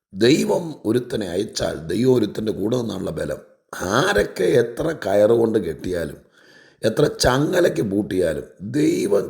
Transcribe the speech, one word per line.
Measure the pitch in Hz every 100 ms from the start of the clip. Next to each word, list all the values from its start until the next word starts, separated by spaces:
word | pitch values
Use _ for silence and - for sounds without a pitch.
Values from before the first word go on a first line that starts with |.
| _
ദൈവം | 95 120 190 214 190 170 -
ഒരുത്തനെ | 104 123 123 117 92
അയച്ചാൽ | 90 110 - 92 78
ദൈവം | 80 101 127
ഒരുത്തൻ്റെ | 123 101 - 110
കൂടെ | 90 107 127
നിന്നുള്ള | 113 95 90
ബലം. | 80 76 67 - _ _ - 90
ആരൊക്കെ | 120 190 202 - - 180
എത്ര | 131 117 - 156 160
കയറുകൊണ്ട് | 98 101 107 117 113 110
കെട്ടിയാലും | 85 71 90 87 76 - _ _ _ - - _
എത്ര | 113 - - -
ചങ്ങലയ്ക്ക് | 131 131 160 180 175 160
പൂട്ടിയാലും | 107 101 95 92 82 73 - - 101
ദൈവം | 147 160 185 196 196